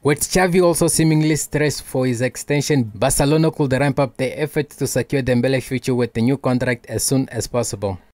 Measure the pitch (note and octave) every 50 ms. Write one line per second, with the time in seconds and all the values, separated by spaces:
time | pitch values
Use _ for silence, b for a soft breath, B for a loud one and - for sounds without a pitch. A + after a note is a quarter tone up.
0 | - C#3 D3 - - - - F#3 F#3 F#3 E3+ F#3+ F3+ E3+ D#3+ - F3 D#3 - -
1 | D#3+ D#3+ D#3 D#3 D#3 D#3 D#3 C#3 - - - C#3+ D3+ D3 - - - - - C3
2 | B2+ C3 A#2+ A2+ B2+ B2 - - - - C#3+ D3 C#3 - D3+ C3+ A#2 G#2+ G#2 F#2+
3 | B2+ C3+ - - D3 C#3 D#3 D#3+ D#3+ D#3+ - - D3 C3 C3 B2+ C#3+ C#3+ - -
4 | C#3 - - - C3 B2 - - D#3 D3 - D3+ C#3+ - - - C#3 B2 - C3
5 | A#2 - C#3+ C3+ B2 B2+ B2 A#2+ B2 C3 C3+ B2+ - - C3 B2 - C3+ B2+ A#2+
6 | B2 A2+ - A#2 A2+ B2+ C#3 - - C3 B2 B2 B2+ B2 B2 - - - A2+ G#2+
7 | - - C#3 C3 C3+ - - A2+ - - - A#2+ A#2 - A#2 G2+ G#2 G2 F#2 F2+
8 | - _